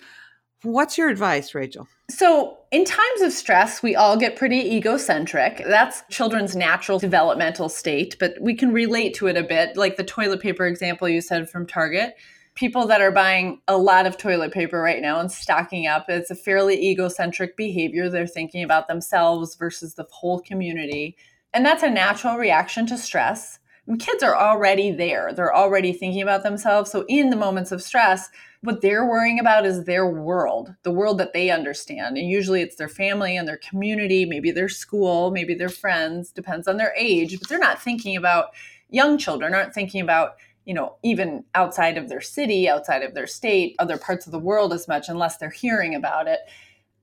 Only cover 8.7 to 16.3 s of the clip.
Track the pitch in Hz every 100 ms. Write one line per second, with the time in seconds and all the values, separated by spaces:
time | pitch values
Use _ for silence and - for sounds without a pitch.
8.7 | 226 226 233 233 - 190 175 165 165 165
9.7 | 185 196 190 190 - 208 190 208 180 180
10.7 | 175 180 175 180 165 170 170 165 - 170
11.7 | 180 160 170 240 - - - _ - 254
12.7 | 247 226 214 196 196 190 190 185 - -
13.7 | 190 196 185 190 185 208 175 156 196 165
14.7 | 175 165 131 147 156 175 - - 160 175
15.7 | 180 160 156 156 175 170